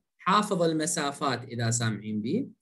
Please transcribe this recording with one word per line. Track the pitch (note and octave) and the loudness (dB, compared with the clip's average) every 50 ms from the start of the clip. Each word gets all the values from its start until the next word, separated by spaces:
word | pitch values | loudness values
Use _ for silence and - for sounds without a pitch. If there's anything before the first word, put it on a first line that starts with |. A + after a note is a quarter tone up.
| _ _ _ | _ _ _
حافظ | _ - F3+ G3 G#3 G3+ F3+ G3 E3+ | _ 0 2 4 4 4 2 2 2
المسافات | E3+ E3 D#3+ D#3 D#3 D3+ - D#3+ D3 C#3 C#3 - D#3 C#3 A#2+ A#2 - | 2 2 2 0 0 -2 -2 -2 -2 -2 -2 -2 -2 -2 0 -2 -4
إذا | - A#2+ A2+ A#2 A2+ | -6 -4 -2 0 0
سامعين | A#2 - A#2 A2 G#2 - - G#2+ G#2+ G#2+ | 2 2 0 0 -2 -2 -4 -4 -4 -2
بيه، | G#2+ B2 E3+ B3+ C#4 - - _ | -2 0 0 -2 -2 -4 -10 _